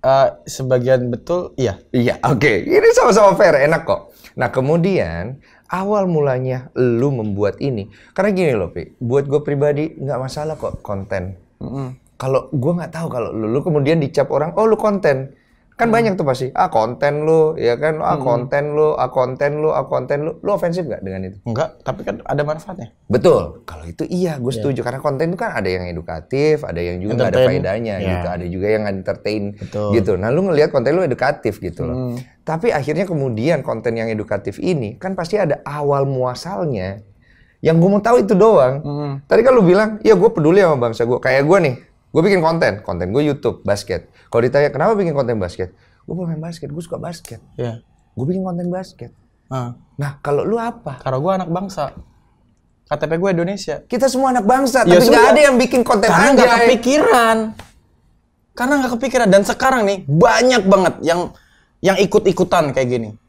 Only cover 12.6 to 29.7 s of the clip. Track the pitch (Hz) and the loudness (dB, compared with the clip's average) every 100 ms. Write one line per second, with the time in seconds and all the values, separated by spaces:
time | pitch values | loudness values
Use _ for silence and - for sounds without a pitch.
12.6 | 127 175 156 160 165 123 107 110 107 127 | -2 -2 -6 -8 -8 -6 -6 -4 -2 -2
13.6 | 143 151 135 165 135 - 131 135 156 170 | 0 0 2 0 0 0 0 0 -2 0
14.6 | 220 214 214 202 160 131 135 _ _ _ | 2 2 2 2 2 0 -4 _ _ _
15.6 | _ - 233 226 226 185 147 127 127 - | _ -4 2 2 2 0 0 0 -2 -2
16.6 | 185 113 110 120 143 147 156 160 156 165 | 0 2 0 0 -2 0 2 4 2 2
17.6 | 117 120 151 156 165 165 127 120 127 143 | -2 0 -2 -2 -2 -2 0 -2 0 -2
18.6 | 147 147 151 151 127 131 127 131 143 147 | -2 0 0 0 -2 0 -2 -2 -4 0
19.6 | 156 139 135 135 127 143 156 - 180 202 | -2 -2 -2 -4 -2 -4 -4 -6 -4 -2
20.6 | 180 170 156 95 95 95 95 98 - 113 | -2 -4 -6 -8 -8 -8 -10 -10 -8 -4
21.6 | 156 - - 131 - - - 139 147 156 | -4 -6 -10 -8 -8 -10 -6 -4 -4 -6
22.6 | - 175 113 _ _ 123 180 127 82 - | -10 -14 -16 _ _ 2 4 2 0 -12
23.6 | - 80 80 82 156 180 180 143 123 135 | -20 -18 -16 -12 -6 -4 -4 -4 -6 -4
24.6 | 107 127 117 131 147 135 165 180 226 139 | -4 -4 -6 -4 -4 -2 -4 -4 -6 -4
25.6 | 92 92 90 82 82 82 - 131 151 151 | -4 -4 -6 -10 -10 -12 -6 0 2 0
26.6 | 143 85 87 90 98 120 127 - 127 92 | -2 -6 -6 -6 -4 -2 0 2 2 2
27.6 | 90 107 117 95 95 90 87 87 90 90 | -2 -4 -4 -4 -4 -4 -4 -6 -8 -4
28.6 | 101 107 104 95 95 95 104 107 101 101 | 0 0 -2 -6 -6 -6 -6 -6 -6 -10
29.6 | - | -10